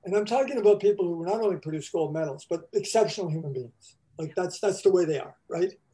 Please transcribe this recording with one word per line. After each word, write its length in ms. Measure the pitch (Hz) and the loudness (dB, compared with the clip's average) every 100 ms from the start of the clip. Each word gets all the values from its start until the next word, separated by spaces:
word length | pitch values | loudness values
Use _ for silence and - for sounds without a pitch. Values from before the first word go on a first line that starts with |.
| 185 | -2
and 100 | 202 | -2
I'm 100 | 214 | 0
talking 320 | 254 269 262 | 0 0 2
about 220 | 208 202 | 4 6
people 260 | 202 202 175 | 4 2 0
who 180 | 170 | -2
not 160 | 170 220 | -2 -2
only 180 | 208 170 | -2 -2
produce 300 | 156 156 - | -6 -8 -4
gold 260 | 170 151 160 | -4 -2 -2
medals, 320 | 151 139 - | -4 -6 -8
but 180 | 170 - | -8 -4
exceptional 560 | 202 - 226 190 - 175 | -4 0 2 2 0 -4
human 240 | 160 151 | -4 -6
beings. 440 | 127 120 _ - _ _ - | -8 -10 _ -20 _ _ -12
Like, 160 | 160 - | -8 -4
that's, 240 | - - | -4 -2
that's 240 | 208 185 | -2 2
the 80 | 196 | 4
way 140 | 185 160 | 4 4
they 120 | 139 | 0
are, 180 | 123 - - | -4 -16 -8
right? 260 | 170 190 - _ | -2 -2 -4 _